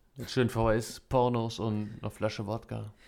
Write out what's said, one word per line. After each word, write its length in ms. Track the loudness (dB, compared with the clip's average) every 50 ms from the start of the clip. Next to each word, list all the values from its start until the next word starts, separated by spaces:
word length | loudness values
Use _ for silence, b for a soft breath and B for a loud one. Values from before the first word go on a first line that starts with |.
| _ _ _
Mit 160 | -12 -12 -2
schön 180 | 0 2 2 2
V 180 | 2 4 4
H 80 | 4 4
S, 260 | 4 2 -2 -8 -14
Pornos 580 | -6 _ 2 4 4 4 2 0 0 -2 -2 -2
und 320 | -2 0 0 -2 -2 -6 -8 -8
einer 100 | -8 -8
Flasche 360 | -4 -2 -2 -2 -2 -4 -4
Wodka. 460 | -4 -4 -6 -6 -8 -8 -8 -8 -10 b b b